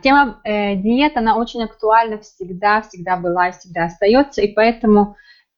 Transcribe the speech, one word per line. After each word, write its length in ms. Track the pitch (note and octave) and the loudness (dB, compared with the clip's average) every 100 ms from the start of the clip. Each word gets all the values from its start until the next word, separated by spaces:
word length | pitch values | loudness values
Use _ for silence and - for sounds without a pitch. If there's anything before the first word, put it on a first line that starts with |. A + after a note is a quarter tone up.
тема, 380 | C4+ C#4+ C4+ - | 2 2 2 -4
э, 320 | A3 G#3 G3+ | -6 -4 -2
диет, 420 | G3 G#3 B3 D4 C4 | -2 0 0 0 0
она 200 | A3 A3 | 0 -2
очень 260 | A#3+ A#3+ | -4 -8
актуальна 560 | A3 - G#3+ A3+ A#3 G#3+ | -10 -4 2 2 2 -6
всегда, 600 | - _ F#3 F3+ G#3 G#3+ | -14 _ -14 -4 0 0
всегда 360 | A3 F#3 F3+ F3+ | -2 -12 -6 -4
была 340 | F3 F3+ F3+ | -2 -2 -2
и 20 | |
всегда 320 | F#3 F#3 E3+ | -4 -12 -6
остаётся, 580 | E3+ - G3+ B3 C#4+ - | -6 0 2 2 2 -2
и 100 | G3+ | -2
поэтому 600 | G#3+ A3+ A#3 A3 G#3 G#3 - _ _ _ | 0 0 0 2 4 2 -4 _ _ _